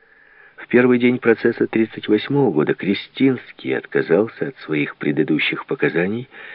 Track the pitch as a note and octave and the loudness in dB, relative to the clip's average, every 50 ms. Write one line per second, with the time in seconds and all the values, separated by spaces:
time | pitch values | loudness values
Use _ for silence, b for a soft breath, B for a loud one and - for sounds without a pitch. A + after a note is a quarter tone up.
0 | b b b b b b b b b b b b - - - B2 B2 B2+ B2 A#2+ | b b b b b b b b b b b b -4 2 4 4 6 6 4 4
1 | B2 B2 B2+ B2 - A#2 A2 - - A#2 A2+ - A2+ - - A2 A2+ G#2+ - G#2+ | 4 2 2 2 2 2 2 2 2 0 0 0 -2 0 0 0 0 -2 -4 -6
2 | - - G#2+ G#2 - - C#3 C#3+ C3+ G#2+ D#2 D2 D2 D2 C#2+ - - F2+ G2+ - | -2 2 2 2 2 0 0 2 2 2 2 2 0 0 0 -2 -2 -2 -2 -4
3 | - - - - C3 C3+ B2+ - - - - - - - - B2 - - - C#2 | -4 -8 -2 0 2 2 2 0 -6 -16 -20 -12 -8 -6 -6 -6 -6 -4 -2 -2
4 | C2+ - E2 F#2+ A2 A2+ - - - C#3 - - - - - D2+ C#2+ - - - | 0 2 2 2 2 0 -2 -8 -8 -8 -10 -12 -10 -6 -4 -4 -4 -4 -6 -6
5 | - - D3 - - - D#3 D3 - - - - - - - - - - D2+ E2 | -4 -2 0 0 0 0 0 -2 -2 -2 -4 -6 -8 -8 -6 -2 -2 -2 0 0
6 | F2 F#2+ A2 A#2+ B2+ - B B B B B | -2 -2 -4 -6 -8 -12 B B B B B